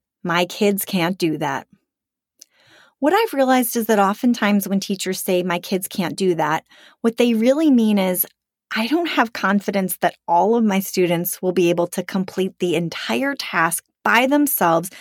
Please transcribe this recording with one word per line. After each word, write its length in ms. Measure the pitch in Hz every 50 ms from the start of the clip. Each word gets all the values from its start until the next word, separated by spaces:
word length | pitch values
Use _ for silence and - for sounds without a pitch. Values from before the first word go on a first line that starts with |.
| _ _ _ _ -
"My 220 | 175 170 175 180
kids 380 | 180 - - 214 202 202 190 -
can't 320 | - 196 180 165 170 190
do 220 | - 180 160 156 147
that." 300 | 156 143 135 123 - _ _ _ _ _ _ _ _ _ _ _ _ _ _ _ - _ _ _ _ _ _ _ _ _ _ -
What 140 | 262 302
I've 220 | 359 427 466 440 -
realized 420 | 269 269 254 262 254 247 - -
is 100 | 240 214
that 140 | 233 226 208
oftentimes 680 | 196 190 208 - - 247 240 - 220 202 208 202 196 185
when 120 | 196 190
teachers 400 | - - 202 - - 185 185 -
say, 240 | - - 185 180 180
"My 160 | 185 175 175
kids 260 | 180 - 202 185 190
can't 300 | - - - 175 151 147
do 180 | - 190 185 170
that," 300 | 165 156 147 156 160 - _ _ - - - _ _
what 160 | - 233 233 -
they 160 | 240 240 233
really 360 | 214 226 254 269 302 330 302
mean 280 | 262 233 220 214 208 196
is, 280 | 185 185 180 175 - - _ _ _ _ _ _ _ - -
"I 140 | 220 226 233
don't 220 | 294 349 349 311
have 220 | - 311 240 226
confidence 640 | - - - 285 294 - - - 202 202 190 180 - -
that 180 | - - - _ _
all 300 | - 170 175 185 208 233
of 80 | 240 226
my 160 | 214 190 190
students 600 | 190 - - 190 180 170 175 170 175 175 - -
will 120 | - 185
be 180 | 175 180 175 170
able 160 | 175 175 175 170
to 140 | - 190
complete 560 | 180 - - 190 185 - - 196 185 190 - -
the 160 | 185 180 156
entire 600 | 170 170 160 - - - - 226 240 269 277 277
task 500 | - - - - 175 165 170 165 - - _ _ _
by 240 | - 214 208 233 262
themselves 640 | 262 285 294 294 277 - - 185 170 165 165 175 - - -